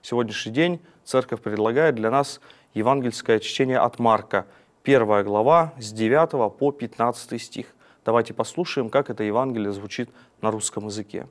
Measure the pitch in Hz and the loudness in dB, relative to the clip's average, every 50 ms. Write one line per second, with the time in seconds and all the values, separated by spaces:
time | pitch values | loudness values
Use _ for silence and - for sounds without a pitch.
0 | - - 120 120 120 110 104 - - 110 113 139 165 175 175 165 _ - _ _ | -6 -2 -2 -2 -2 -2 -4 -8 -8 -4 0 0 0 0 0 -4 _ -20 _ _
1 | _ - - 131 127 - 120 107 - 110 107 104 104 113 117 139 160 160 127 113 | _ -2 -2 -2 -2 -2 -10 -8 -6 -6 -2 0 0 0 2 2 2 2 2 0
2 | 107 113 123 139 143 - - - _ - - _ _ _ _ 104 107 123 139 143 | -2 0 0 0 0 -2 -8 -16 _ -20 -20 _ _ _ _ -2 0 2 0 2
3 | 123 120 110 - - - 113 110 - - - - 135 131 131 123 - 120 - - | 0 -4 -6 -4 0 2 2 2 2 -4 -2 0 0 2 4 2 2 2 0 0
4 | 120 113 110 104 101 - - 98 90 - - - _ _ _ _ _ - 139 127 | 2 2 2 2 0 -2 -4 -4 -4 -4 -20 -20 _ _ _ _ _ 4 4 4
5 | 113 104 107 101 98 101 101 107 113 135 160 170 165 160 - 131 117 107 107 110 | 6 4 4 2 2 2 0 2 4 6 6 6 4 2 -4 -12 -14 -12 -4 0
6 | 110 110 131 151 165 160 - 135 113 101 - - 139 143 143 143 120 113 - - | 2 4 4 4 4 2 2 0 0 0 0 0 -2 -2 -2 -4 -10 -12 -4 -2
7 | 117 120 117 - - - 123 117 - - - - 120 - _ _ _ _ _ _ | -2 -2 -2 -4 -10 -10 -10 -10 -10 -12 -14 -14 -14 -14 _ _ _ _ _ _
8 | _ - 113 117 113 - - - 113 - - - 180 - - 143 123 110 - 143 | _ 2 2 2 2 0 -4 -6 -6 -6 -4 -6 -6 -4 -2 -4 -4 0 0 0
9 | 139 - 113 - 110 104 104 117 131 135 120 110 104 101 101 98 104 101 - - | 0 0 -4 -4 -4 0 0 0 0 0 -2 -4 -4 -4 -4 -6 -10 -10 -8 -8
10 | 123 - _ - - _ _ _ - 110 107 110 107 - - 107 104 107 101 107 | -8 -8 _ -20 -20 _ _ _ -4 -4 -2 -2 -6 -6 -6 -8 -8 -8 -8 -10
11 | 101 _ - - - 135 | -10 _ -10 -12 -12 -12